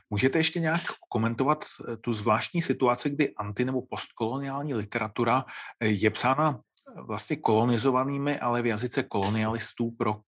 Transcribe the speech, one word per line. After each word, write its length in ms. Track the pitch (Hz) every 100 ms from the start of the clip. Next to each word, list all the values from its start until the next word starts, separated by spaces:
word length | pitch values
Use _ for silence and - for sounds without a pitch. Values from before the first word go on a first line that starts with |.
| -
můžete 300 | 104 131 160
ještě 200 | 160 170
nějak 220 | 160 165 - - -
komentovat, 560 | - 113 117 139 151 -
eh, 320 | - - 113
tu 160 | -
zvláštní 480 | 107 110 110 - 175
situaci, 480 | - 127 127 120 147
kdy 240 | 143 139 -
anti- 260 | 104 101 127
nebo 160 | 131
postkoloniální 920 | 127 101 - - 113 131 139 139 147
literatura, 720 | 120 104 - 107 113 113 127 - - - -
eh, 80 | 110
je 220 | 104 107
psána, 500 | - 131 - - 127
eh, 420 | - - - 208
vlastně 340 | 117 107 - -
kolonizovanými, 1040 | - 110 120 117 131 127 135 139 143 143
ale 220 | 123 120
v 40 | 117
jazyce 380 | 104 123 -
kolonialistů 880 | 123 107 98 110 110 113 - - 117
pro 300 | 117 107 104